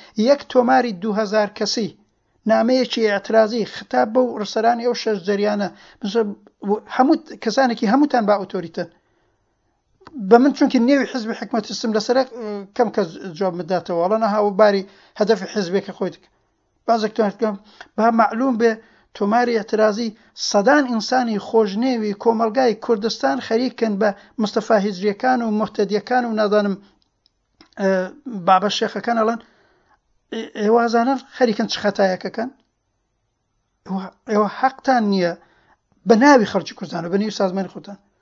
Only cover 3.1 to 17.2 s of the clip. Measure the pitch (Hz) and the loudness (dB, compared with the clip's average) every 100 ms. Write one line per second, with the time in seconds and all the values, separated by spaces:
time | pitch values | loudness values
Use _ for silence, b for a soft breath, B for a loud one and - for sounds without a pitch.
3.1 | 202 - 220 214 233 202 - - 247 240 | 0 0 2 2 0 -6 -8 -4 0 0
4.1 | 233 247 214 208 - 226 240 240 233 226 | 2 0 -2 -6 0 2 2 -2 -2 -2
5.1 | 202 180 202 208 208 190 B B B 208 | -4 -2 0 0 -2 -4 B B B -4
6.1 | 226 214 202 - _ 196 208 208 - 262 | 0 -2 -4 -16 _ -4 -4 -4 0 2
7.1 | 320 - - 233 208 262 226 220 254 294 | 2 -2 -8 -4 0 0 0 0 2 2
8.1 | 247 208 208 190 190 170 - 165 _ _ | 2 2 0 0 -8 -8 -8 -10 _ _
9.1 | _ _ _ _ _ _ _ _ _ - | _ _ _ _ _ _ _ _ _ -20
10.1 | 302 190 233 269 - 294 254 233 285 214 | -8 4 6 6 2 2 2 4 2 0
11.1 | 254 220 214 208 233 208 214 233 220 202 | -4 -6 -8 -6 -6 -6 -6 -2 -2 0
12.1 | 247 262 233 214 202 196 - 226 214 180 | 0 0 -4 -10 -10 -8 -2 0 0 -4
13.1 | 175 190 160 190 175 160 180 175 170 175 | -6 -12 -4 -4 -4 -4 -4 -2 -2 0
14.1 | 220 220 214 208 190 214 196 190 b b | 0 0 0 0 4 4 4 -4 b b
15.1 | - 208 208 180 214 170 190 190 - 185 | -4 0 0 -2 -6 -2 -4 -4 -8 -8
16.1 | 160 _ _ _ _ _ _ - 226 214 | -8 _ _ _ _ _ _ -2 0 0
17.1 | 214 | -2